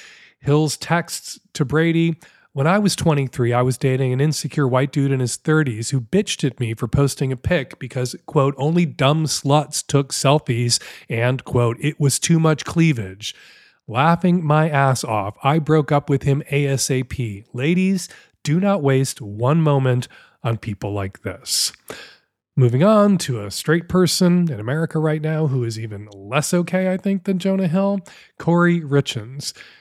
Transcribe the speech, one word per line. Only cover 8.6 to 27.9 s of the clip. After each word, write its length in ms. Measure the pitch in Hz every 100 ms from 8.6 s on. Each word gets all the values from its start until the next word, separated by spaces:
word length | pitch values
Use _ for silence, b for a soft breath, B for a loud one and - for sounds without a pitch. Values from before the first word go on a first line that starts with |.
| 147 175 165
dumb 400 | 117 135 156 156
sluts 600 | - 139 147 147 - -
took 260 | 143 139
selfies' 680 | - 135 151 - 117 120 - B B B
and, 340 | 113 123 131
quote, 320 | - 123 117 117
'it 220 | 147 -
was 180 | 143 -
too 220 | - 165
much 240 | 160 151
cleavage.' 680 | - 170 165 120 95 95 107 - B B B B -
Laughing 560 | 117 160 170 185 180
my 280 | 156 151 160
ass 340 | 147 135 123
off, 320 | 131 107 98 -
I 160 | 139 160
broke 340 | 143 156 143
up 160 | 147 -
with 140 | 139
him 200 | 143 139 -
A 160 | 143 143
S 240 | 135 -
A 120 | 131
P. 420 | 127 - 113 98 -
Ladies, 560 | 123 147 180 185 190 - B B B
do 160 | - 165
not 240 | 196 196
waste 380 | 139 135 135 -
one 400 | 107 104 123 165
moment 480 | 156 139 131 123 - B B B
on 140 | 117 110
people 360 | 110 101 101
like 300 | 101 95 -
this." 500 | 98 90 - - - - B B B B B B _ -
Moving 260 | 123 127
on 360 | 196 214 208 190
to 260 | - 113
a 60 | 101
straight 380 | - - 170 175
person 640 | 185 180 - 180 175 170
in 80 | 107
America 400 | 110 151 165 160
right 240 | 156 156
now 260 | 156 156 156
who 160 | 131
is 140 | 117 110
even 300 | 113 101 104
less 400 | 98 101 139 -
okay, 400 | 175 170 185 185
I 40 | 185
think, 280 | 196 196
than 140 | 190 185
Jonah 300 | 190 190 180
Hill, 320 | 185 196